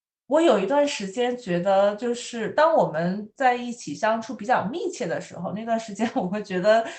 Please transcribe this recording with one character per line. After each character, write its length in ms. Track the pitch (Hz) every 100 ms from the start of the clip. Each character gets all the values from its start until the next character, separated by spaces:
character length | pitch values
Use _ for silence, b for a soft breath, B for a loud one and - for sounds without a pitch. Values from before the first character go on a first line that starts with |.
| _ _ -
我 120 | 302
有 200 | 330 208
一 40 | 196
段 200 | 285 285
时 220 | - 190
间 280 | 247 247 247
觉 220 | 190 175
得， 380 | 190 196 202 208
就 180 | 240
是 360 | 240 - 233 202
当 220 | - 311
我 140 | 302 165
们 420 | 160 175 202 214
在 180 | - 254
一 200 | 247 240
起 200 | 226 -
相 300 | 143 214 226
处 100 | 226
比 140 | 254 208
较 180 | 208 180
密 220 | 330 453
切 120 | -
的 160 | 180 151
时 160 | - 165
候， 140 | 180
那 100 | 196
段 140 | 226 226
时 120 | 220
间 160 | 202 226
<laughs> 40 |
我 140 | 262 185
会 120 | 208
觉 180 | 208 180
得 260 | 208 226 226